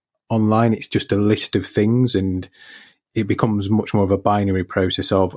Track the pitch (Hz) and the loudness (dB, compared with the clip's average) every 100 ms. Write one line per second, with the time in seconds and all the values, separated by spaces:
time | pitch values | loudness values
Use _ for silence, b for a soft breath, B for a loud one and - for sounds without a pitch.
0 | _ _ _ 113 107 110 117 107 - 104 | _ _ _ 0 2 4 2 0 -2 -4
1 | - 104 104 107 - 104 98 - 104 123 | -2 0 2 0 0 -4 -2 0 2 2
2 | 123 98 95 92 - B B B B B | 2 0 -2 -4 -8 B B B B B
3 | _ 117 101 101 120 104 98 107 - 107 | _ -6 -4 0 0 0 0 -2 0 -2
4 | 95 98 101 104 101 92 87 101 92 - | 0 0 2 0 0 -2 -2 -2 -2 -2
5 | - 98 92 | 0 0 0